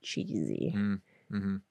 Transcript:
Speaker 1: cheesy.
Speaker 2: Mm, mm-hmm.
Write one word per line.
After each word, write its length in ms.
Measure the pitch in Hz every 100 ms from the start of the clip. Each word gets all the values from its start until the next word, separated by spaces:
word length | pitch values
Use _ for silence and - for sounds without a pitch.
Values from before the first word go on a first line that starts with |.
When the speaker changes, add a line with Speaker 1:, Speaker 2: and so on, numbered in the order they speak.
Speaker 1:
cheesy. 680 | - - - 104 71 50 - 101
Speaker 2:
Mm, 240 | 101 98 - - -
mm-hmm. 240 | 104 98 98 -